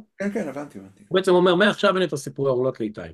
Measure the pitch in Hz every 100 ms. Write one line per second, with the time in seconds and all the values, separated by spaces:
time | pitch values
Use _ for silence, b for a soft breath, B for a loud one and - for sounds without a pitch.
0 | - - 202 208 156 135 147 98 98 -
1 | - 190 190 180 180 175 208 202 202 185
2 | 175 143 143 139 139 123 127 127 110 107
3 | 85